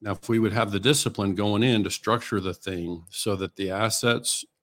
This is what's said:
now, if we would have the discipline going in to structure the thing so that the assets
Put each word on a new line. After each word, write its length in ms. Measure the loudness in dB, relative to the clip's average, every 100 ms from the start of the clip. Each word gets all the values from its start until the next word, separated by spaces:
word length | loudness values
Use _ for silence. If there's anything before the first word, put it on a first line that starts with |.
now, 100 | -8
if 160 | -6 0
we 100 | 2
would 140 | 2
have 180 | 2 0
the 80 | 2
discipline 560 | 2 2 2 0 0 0
going 280 | 2 4
in 200 | 4 4
to 80 | 2
structure 480 | -2 0 0 0 -4
the 140 | -4
thing 500 | -6 -8 -6 -6 -8 -10
so 260 | -6 -4 -2
that 200 | -4 -4
the 160 | -4
assets 760 | -2 -2 0 0 0 -2 -4 -6 _